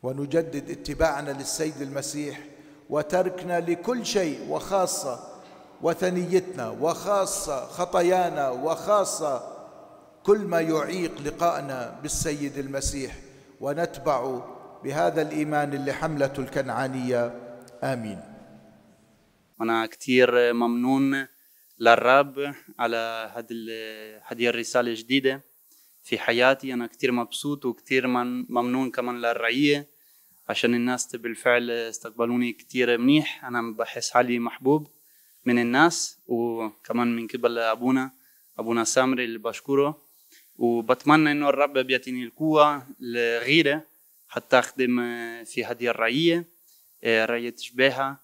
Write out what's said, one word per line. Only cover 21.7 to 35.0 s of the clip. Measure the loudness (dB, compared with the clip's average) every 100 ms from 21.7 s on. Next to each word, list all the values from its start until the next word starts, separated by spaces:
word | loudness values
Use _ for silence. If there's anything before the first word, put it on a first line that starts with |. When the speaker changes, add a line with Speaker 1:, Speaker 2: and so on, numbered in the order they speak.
| _
Speaker 2:
للرب | 6 6 8 6 4 -2 -8 -8 -18 -4
على | -2 -2 -4 -6 -8
هاد | -12 -10
ال-، | -10 -10 -12 -12 -14 -18 -20
هذه | -14 -2 0
الرسالة | 0 0 0 0
الجديدة | -4 -2 0 0 -2 _ _ _ _ _ _
في | -6 -4
حياتي. | 0 4 4 4 -2
أنا | -4 -6
كتير | -2 0
مبسوط | 0 -2 -6 -6 -4
وكتير | -4 -6 -2 0 0
من-، | -2 -2 -6 -4
ممنون | -2 0 -2 -2
كمان | -4 -6 -2
للرعية، | -2 0 0 2 2 2 -2 _ _ _ _ _ -8
عشان | 0 2
الناس | 2 0 -2 -6 -8
بالفعل | -10 -2 2 2 2
استقبلوني | -4 -6 -10 -14 -2 0 2 0
كتير | -4 -6 0 2 4
منيح. | 6 4 2 -8
أنا | -6 -4 -4
بحس | -6 -6 -6 0
حالي | 2 4 0
محبوب | -4 -2 2 2 0 _